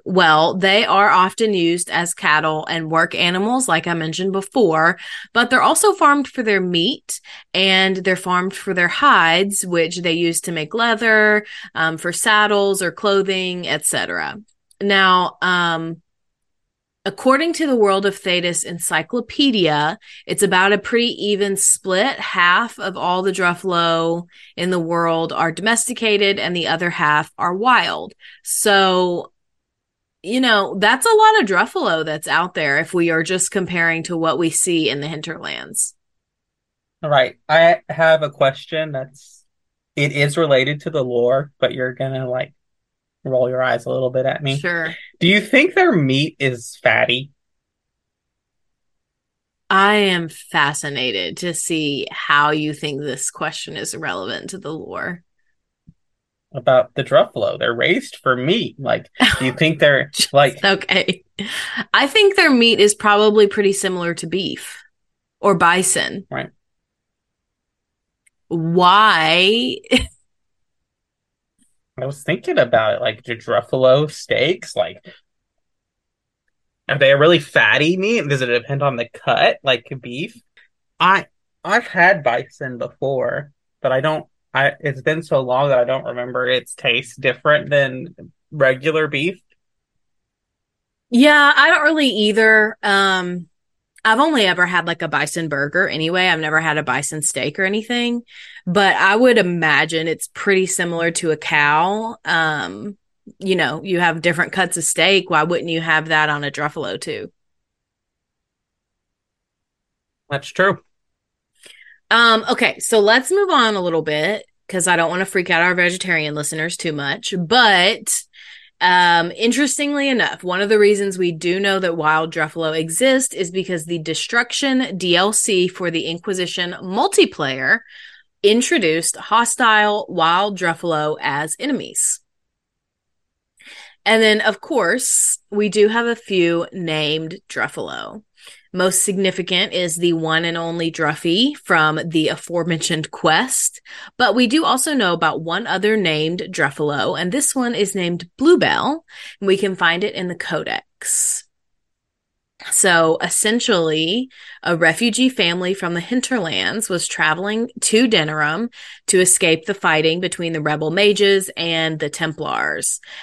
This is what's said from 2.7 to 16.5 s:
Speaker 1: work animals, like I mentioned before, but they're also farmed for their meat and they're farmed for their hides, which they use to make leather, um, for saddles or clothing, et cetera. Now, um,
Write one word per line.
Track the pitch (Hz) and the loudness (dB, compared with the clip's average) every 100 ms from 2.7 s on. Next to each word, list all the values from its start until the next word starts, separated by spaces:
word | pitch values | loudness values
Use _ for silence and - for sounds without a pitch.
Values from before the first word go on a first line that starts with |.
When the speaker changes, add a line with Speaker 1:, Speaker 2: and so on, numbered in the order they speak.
| 165 156 | -8 -2
Speaker 1:
work | 160 165 - | 0 0 0
animals, | 175 185 214 254 175 | -2 0 -2 -2 0
like | 165 170 | -2 -2
I | |
mentioned | 170 160 160 190 | -4 -6 -4 -4
before, | 190 190 269 190 156 165 180 - - - | -4 -2 0 2 4 2 0 -8 -16 -4
but | 226 240 | -2 2
they're | 254 | 4
also | 226 320 427 | 4 4 2
farmed | 392 302 285 262 | 4 4 4 0
for | - | -4
their | 214 196 | 0 0
meat | 180 170 175 - - - - - - | 0 0 -2 -4 -10 -14 -14 -20 -6
and | 175 190 190 190 190 | -2 2 2 2 0
they're | 185 180 | -2 -2
farmed | 185 180 185 | 0 -2 -2
for | - - | -6 -4
their | 180 175 | -2 -2
hides, | - 285 214 165 170 202 196 190 | 2 4 6 6 4 0 -4 -2
which | 170 160 175 | 0 0 -2
they | 175 | -2
use | 165 170 165 | 0 -2 -2
to | - | -4
make | 165 151 | -6 -6
leather, | 226 233 220 226 214 214 208 208 - - | -2 0 0 2 4 4 2 -2 -12 -10
um, | - 160 160 | -4 -2 -2
for | 175 | -6
saddles | 170 226 208 208 202 196 196 | -2 2 4 4 2 0 0
or | 175 | -4
clothing, | 170 208 196 190 185 185 180 170 | -2 0 2 0 -2 -4 -6 -6
et | 151 - | -4 -4
cetera. | 131 87 87 76 208 - _ _ - | -4 -4 -6 -6 -10 -18 _ _ -6
Now, | 202 196 190 185 180 - | 0 2 4 2 0 -2
um, | 180 180 170 165 165 165 _ _ _ _ _ | -2 0 -2 -4 -6 -12 _ _ _ _ _